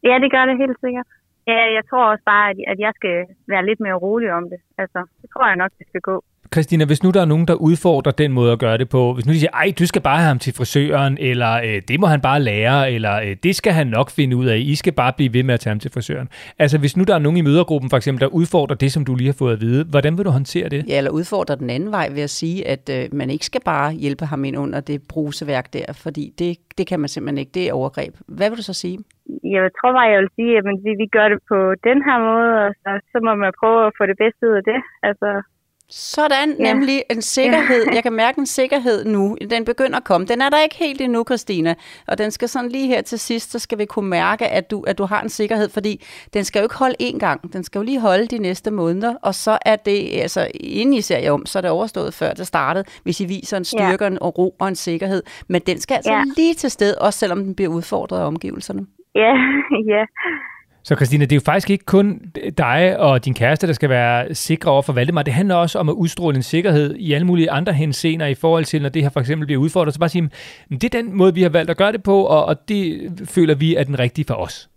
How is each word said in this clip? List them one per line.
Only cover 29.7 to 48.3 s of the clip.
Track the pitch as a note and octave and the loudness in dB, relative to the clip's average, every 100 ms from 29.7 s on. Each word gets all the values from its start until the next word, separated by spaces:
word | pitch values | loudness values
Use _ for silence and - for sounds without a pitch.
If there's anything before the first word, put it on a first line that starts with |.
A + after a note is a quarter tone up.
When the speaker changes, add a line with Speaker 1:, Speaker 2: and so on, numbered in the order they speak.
| - | 0
Speaker 1:
tror | B3+ | 2
bare, | B3+ A#3 | 4 4
jeg | G3+ | 4
vil | F#3+ - | 2 -2
sige, | A#3 A3+ | 2 2
at | |
vi, | G3 G3 G3+ G#3 | 0 -4 -4 -4
vi | G#3+ | 0
gør | A3 G#3 | 4 4
det | G#3 _ | 2 _
på | G3+ F#3+ F#3+ A#3 | 0 2 2 2
den | C4+ C#4 | 2 2
her | B3 A3+ | 2 2
måde, | A3+ A#3 A3+ G3+ | 2 2 2 0
og | G3+ | -2
så, | G3+ G3 _ | -6 -8 _
så | A#3+ A3+ | -2 0
må | |
man | G#3 G3 - | 0 -2 0
prøve | A3+ A3+ A3 | 2 4 2
at | - | 2
få | G3+ | -2
det | G3 | 2
bedste | A3 - A#3 | 0 0 0
ud | G#3 | 2
af | G#3 | 0
det. | B3 - _ | -4 -6 _
Altså, | G3+ G3+ G#3 G3+ - _ _ _ _ | -4 -2 -4 -4 -8 _ _ _ _
Speaker 3:
Sådan, | - - - D4+ C4+ D4+ C#4+ | -16 -8 -2 2 2 0 0
Speaker 1:
Ja. | A3+ | 0
Speaker 3:
nemlig | C4 C4+ C#4 - | 2 0 -2 -2
en | A3+ | -6
sikkerhed. | G#3+ - B3+ D#4 B3+ B3 A3 | -2 0 4 4 4 2 4
Speaker 1:
Ja. | |
Speaker 3:
Jeg | G#3+ | 0
kan | A#3+ | 0
mærke | A3+ A3+ C4 | 0 0 0
en | C4+ | -4
sikkerhed | - B3+ C#4 B3 G#3 | 0 0 0 0 0
nu. | G#3 G#3 G3 G#3 G3+ | 0 0 0 -2 -4
Den | A#3 | -4
begynder | A3+ A#3+ C4+ - | -2 0 0 0
at | |
komme. | - F3+ F#3+ | 2 0 2
Den | A#3+ | 0
er | C4+ | 2
der | D4 | 4
ikke | D#4 - | 2 0
helt | D#4+ C4+ | -4 -2
endnu, | C4 A#3 A#3 | -2 -2 0
Christina. | A#3+ - F#3 D#3+ E3+ - - - | -4 -2 -2 0 -2 -8 -16 -6
Og | G3 | -2
den | G#3+ | -2
skal | G#3+ A#3+ | -4 -6
sådan | C4 B3 | -4 -6
lige | B3+ C4+ | -4 0
her | A#3+ | -2
til | A#3 A3+ | -2 -8
sidst, | - A3+ - | -6 -6 -6
så | A#3 | -10
skal | - G#3+ | -8 -6
vi | |
kunne | G#3 - G3 | -4 -4 -2
mærke, | E3+ E3+ G#3+ A3+ | 0 0 0 -2
at | - F#3 | -2 -4
du, | G#3 | -6
at | - G3 | -6 -4
du | |
har | G3 G#3 | -4 -4
en | A3 | -6
sikkerhed, | - G#3 A3 G#3 | -6 -2 0 -2
fordi | - G3+ G3+ - - - | -2 -4 -6 -12 -20 -8
den | G#3 | -6
skal | G3 G#3 | -2 -2
jo | |
ikke | A3 | -2
holde | - C4 B3 | 0 -2 0
én | B3 - | -4 -2
gang. | G3 - E3+ | -2 -4 -6
Den | F#3+ | -12
skal | F3 G3+ | -8 -6
jo | |
lige | A3 C#4 | -4 0
holde | A3 F#3 | 2 2
de | A#3 | 0